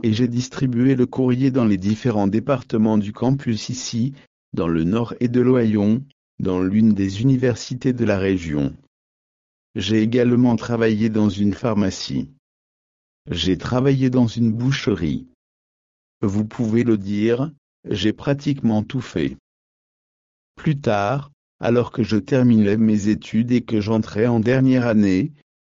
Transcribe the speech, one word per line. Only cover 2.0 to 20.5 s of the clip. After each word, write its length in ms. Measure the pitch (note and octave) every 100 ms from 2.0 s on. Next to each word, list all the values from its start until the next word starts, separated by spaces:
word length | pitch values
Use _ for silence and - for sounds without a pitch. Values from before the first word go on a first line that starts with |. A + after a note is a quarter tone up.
| C3 G#2+ G2+
départements 680 | G#2+ - C3+ - A#2 A2 A2
du 140 | G2+
campus 560 | G#2+ A#2 C#3 C3 A2 -
ici, 440 | B2+ - A#2 B2+ C#3+ _ _ _
dans 160 | - E2+
le 160 | E2
nord 300 | E2 A2+ A2+ -
et 80 | B2
de 140 | B2
l'Ohio, 600 | B2 B2+ A2+ G#2+ G#2 A2+ C3+ _ _ -
dans 200 | F#2+ F2+
l'une 340 | F#2 G#2 A2+
des 280 | G2 G2 G2
universités 680 | B2+ C3 B2+ A#2 - B2+ C3+
de 120 | B2
la 140 | G#2+ G2+
région. 560 | G2 F#2+ E2 D2 C#2 - _ _ _ _ _ _ _ _ _ G#2+
J'ai 260 | F#2+ A2
également 540 | A2 B2 B2 B2 B2 A2+
travaillé 520 | - A#2 A2+ G#2+ A2+
dans 200 | G#2+ G#2
une 260 | F#2+ G#2
pharmacie. 760 | F#2+ A#2+ G#2 G2 - - - - - _ _ _ _ _ _ _ _ -
J'ai 260 | F2+ F#2+ F2
travaillé 540 | - B2 C3+ C#3 C3
dans 160 | B2+ A#2+
une 240 | A#2 A#2
boucherie. 800 | A2+ B2 C#3 - F#2+ E2 C#2 - _ _ _ _ _ _ _ _ -
Vous 220 | A2 G2
pouvez 380 | G#2+ - A2+ A2+
le 160 | A#2+ A2
dire, 540 | G2 G2+ A2 A#2 D3+ - _ _ -
j'ai 240 | G#2 G2
pratiquement 680 | - - C#3+ C#3+ C#3 A#2 G#2+
tout 180 | G#2 C3+
fait. 360 | - F2+ C#2 C2 _ _ _ _ _ _ _ _ _ _ _